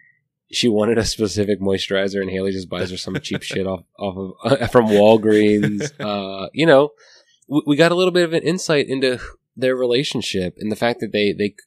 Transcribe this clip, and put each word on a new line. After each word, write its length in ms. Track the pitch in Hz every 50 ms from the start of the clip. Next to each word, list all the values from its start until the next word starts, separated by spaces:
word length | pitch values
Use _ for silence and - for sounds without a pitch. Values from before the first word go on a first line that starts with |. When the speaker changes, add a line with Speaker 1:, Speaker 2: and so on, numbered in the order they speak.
| _ _ _ _ _ _ _ _ _ _
Speaker 1:
she 180 | - - - 120
wanted 280 | 104 104 104 113 113
a 60 | 113 101
specific 540 | - - - 110 98 85 104 101 98 104 92
moisturizer 600 | 98 98 98 95 - - 98 95 98 98 95 101
and 80 | 98 92
Haley 200 | 92 95 95 98 95
just 160 | 95 92 85
buys 200 | 90 90 92 90
her 60 | 92
some 220 | 90 - 95 92 92
cheap 220 | - - 98 - -
Speaker 2:
<laughs> 0 |
Speaker 1:
shit 240 | - - 98 92
off, 160 | 95 95 90 - _ _ -
off 360 | 101 98 90 95 98 95 - - -
of, 260 | 117 135 135 120 -
<laughs> 0 |
from 160 | - 123 113
Walgreens. 1040 | 110 104 101 104 110 113 110 104 110 107 107 104 104 104 104 104 107 104 101 - - -
Speaker 2:
<laughs> 40 | -
Speaker 1:
Uh, 480 | - 104 104 101 98 95 98 98 95 - -
you 120 | 127 156
know, 240 | 165 139 135 147 147 - _ _ _ _ _ _ _ _ _ _
we, 140 | - 135 - -
we 80 | - 147
got 160 | 139 165 170
a 40 | 175
little 160 | 180 185 185 175
bit 100 | 180 175
of 100 | 160 165
an 100 | 160 -
insight 440 | 147 180 185 - - 156 143 -
into 320 | - 131 135 131 131 127 110 - - - _ _ _ _
their 200 | - 131 131 131
relationship 800 | 127 127 120 120 127 151 - - 120 98 - - 95 90 87 - -
and 120 | - 107
the 40 | 107
fact 240 | - 120 120 120 123
that 100 | - 101
they, 220 | - 104 104 101 85
they, 200 | - 104 104 - - -